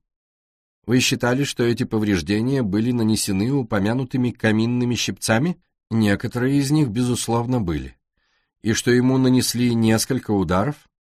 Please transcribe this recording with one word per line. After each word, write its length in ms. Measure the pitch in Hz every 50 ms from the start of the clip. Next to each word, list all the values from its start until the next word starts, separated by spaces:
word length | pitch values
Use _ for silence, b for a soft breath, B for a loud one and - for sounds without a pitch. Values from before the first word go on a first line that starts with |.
| _ _ _ _ _ _ _ _ _ _ _ _ _ _ _ _ -
Вы 160 | 98 120 127
считали, 420 | 123 - 139 117 - 120 123 135 143
что 220 | 139 - - 120
эти 180 | 117 120 117 127
повреждения 800 | - - 110 107 104 101 87 73 82 101 107 113 127 139 135 123
были 300 | 98 92 107 110 123 123
нанесены 580 | 120 110 110 110 107 - - 98 95 104 123
упомянутыми 800 | 139 143 123 - 113 101 95 104 117 131 131 127 - 127 123 123
каминными 640 | - - - 110 104 107 110 117 123 123 123 120 120
щипцами? 680 | 107 - - 98 - - - 110 113 143 180 175 _ _ _ _ _ _ -
Некоторые 680 | 110 113 110 104 101 98 - 110 - 123 123 131 139 143
из 120 | 139 135
них, 160 | 147 156 151 120
безусловно, 720 | 98 120 123 123 123 110 - - 113 117 117 117 127 123
были. 380 | 101 85 80 71 65 65 - _ _ _ _ _ _ _ _ _ _ _ _ _
И 100 | - 107
что 200 | 110 - - 123
ему 260 | 120 123 123 127 131 131
нанесли 580 | 131 127 127 127 117 - - 117 123 120 117
несколько 560 | 113 113 110 110 110 - - 135 123 - -
ударов? 560 | 107 98 92 80 90 92 104 143 147 - _ _ _ _ _ _ _